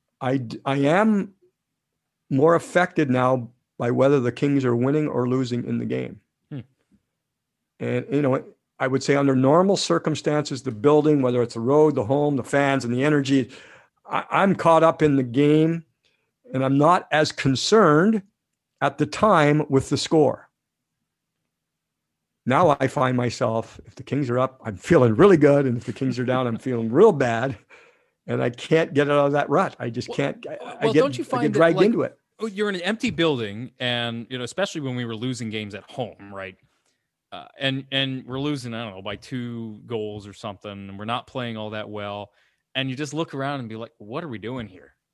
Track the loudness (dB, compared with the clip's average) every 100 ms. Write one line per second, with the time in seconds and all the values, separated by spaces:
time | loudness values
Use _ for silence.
0 | _ -8 -4 -2 -4 -8 -4 0 2 2
1 | 2 0 -2 _ _ _ _ _ _ _
2 | _ _ -4 2 4 4 2 0 0 0
3 | 0 2 2 0 -4 _ _ -6 -2 2
4 | 4 4 0 -2 0 0 2 0 2 0
5 | 0 -2 0 -2 -2 -4 -4 -4 -4 -6
6 | -8 -12 _ _ -16 -16 -16 _ _ _
7 | _ _ _ _ _ _ _ -10 -4 -4
8 | -2 0 2 0 -4 -20 _ -6 -2 -2
9 | 0 2 2 4 4 6 4 2 0 0
10 | 0 -4 -2 -2 -2 -6 -8 0 4 4
11 | 4 2 2 0 -2 -2 0 4 4 2
12 | 0 0 0 -2 -2 0 2 0 -2 0
13 | 2 2 2 0 0 -8 -20 -20 _ _
14 | -8 -6 -2 0 2 2 4 6 4 4
15 | 2 2 0 2 4 4 2 -2 -8 _
16 | _ _ _ _ -8 -4 0 4 4 4
17 | 2 0 0 0 -2 -2 2 4 6 6
18 | 4 0 -4 _ _ _ _ -4 -4 -2
19 | -4 0 4 6 6 4 2 0 0 -4
20 | 0 2 2 0 -10 _ _ _ _ _
21 | _ _ _ _ _ _ _ _ _ _
22 | _ _ _ _ -2 2 4 2 0 0
23 | 0 0 -2 -2 -2 -2 -6 -12 -20 -18
24 | -8 -4 -2 -2 -2 -4 -12 -6 4 6
25 | 6 6 8 8 6 4 2 -2 -6 -6
26 | -4 -2 -2 -2 -2 -4 -4 -4 0 6
27 | 6 6 0 0 -4 -6 _ -20 _ _
28 | _ _ -6 -2 -2 -4 0 2 2 0
29 | 2 2 2 0 0 0 0 -4 -8 -8
30 | -8 -4 -6 -6 -12 -14 -14 -4 0 2
31 | 2 0 -6 -2 0 2 2 4 2 2
32 | -4 -8 _ -12 -10 -6 -4 -4 -4 -4
33 | -4 0 0 0 -4 -8 -14 -8 -6 -4
34 | -4 -8 -10 -10 -10 -6 -6 -6 -6 -6
35 | -8 -6 -8 -6 -8 -8 -8 -12 -14 -10
36 | -10 -12 -18 -14 -14 -16 _ _ _ _
37 | _ _ _ -20 -18 -8 -6 -6 -6 -6
38 | -4 -8 -10 -8 -6 -6 -8 -10 -12 -12
39 | -12 -12 -10 -10 -10 -10 -12 -14 -10 -8
40 | -8 -10 -16 -14 -14 -12 -14 -14 -14 -12
41 | -8 -8 -8 -10 -8 -8 -10 -10 -12 -10
42 | -10 -10 -14 _ _ _ _ -8 -6 -6
43 | -8 -6 -8 -6 -8 -8 -10 -12 -14 _
44 | -14 -12 -10 -10 -10 -10 -12 -16 -20 _
45 | _